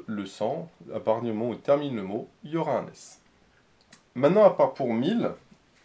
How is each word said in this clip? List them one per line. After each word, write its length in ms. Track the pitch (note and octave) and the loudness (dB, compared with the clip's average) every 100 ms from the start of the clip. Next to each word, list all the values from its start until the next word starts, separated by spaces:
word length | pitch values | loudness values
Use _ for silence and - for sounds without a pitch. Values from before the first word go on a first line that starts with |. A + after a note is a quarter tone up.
| - | -10
le 200 | G#2 F#2 | -8 -10
cent, 420 | - A2 D#3 E3+ _ - | -6 -4 -4 -10 _ -12
à 60 | A2 | -4
partir 240 | A2 A2+ | -2 0
du 80 | A#2 | -2
moment 200 | G#2+ A#2 | -4 -4
où 20 | |
termine 420 | G#2+ - C#3+ C#3+ A#2 | -4 0 0 0 -6
le 60 | |
mot, 260 | F#2+ A2 - _ | -6 -6 -8 _
il 60 | D3 | -8
y 60 | E3 | -4
aura 180 | D#3 A2+ | -2 -4
un 100 | E2+ | -6
S. 260 | - - - _ _ _ _ _ _ _ - _ B2 | -14 -20 -20 _ _ _ _ _ _ _ -20 _ 2
Maintenant, 280 | C#3+ G3+ | 4 8
à 60 | G3 | 6
part 240 | - C#3 | 6 2
pour 180 | - B2 | 0 -2
mille, 380 | A2+ D3+ A#3 C3 - _ _ _ _ | 0 0 0 -2 -6 _ _ _ _